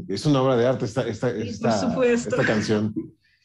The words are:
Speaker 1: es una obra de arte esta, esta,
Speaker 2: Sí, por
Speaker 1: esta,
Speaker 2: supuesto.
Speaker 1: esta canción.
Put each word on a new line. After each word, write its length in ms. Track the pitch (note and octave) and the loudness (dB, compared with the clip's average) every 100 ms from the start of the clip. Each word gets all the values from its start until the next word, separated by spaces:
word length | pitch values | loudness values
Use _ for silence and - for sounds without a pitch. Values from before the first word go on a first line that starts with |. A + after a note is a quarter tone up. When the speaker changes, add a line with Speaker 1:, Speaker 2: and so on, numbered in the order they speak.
| F2 | -8
Speaker 1:
es 180 | F#2+ D3+ | -2 2
una 160 | C#3 | 2
obra 140 | C3 B2 | 4 4
de 100 | A#2+ | 2
arte 200 | A#2+ F#2+ | 0 -2
esta, 200 | - A2+ | -4 -4
esta, 260 | - B2+ | -2 -4
Speaker 2:
Sí, 60 | A2 | -2
por 80 | - | -6
Speaker 1:
esta, 300 | - - G#3+ - | -4 0 0 0
Speaker 2:
supuesto. 400 | F3 B3 A#3+ G#3 | 2 2 2 0
Speaker 1:
esta 160 | G#3 B2 | 0 2
canción. 480 | A2 G#2 G#2+ G#2+ - - - _ _ | 0 2 0 0 -4 -10 -14 _ _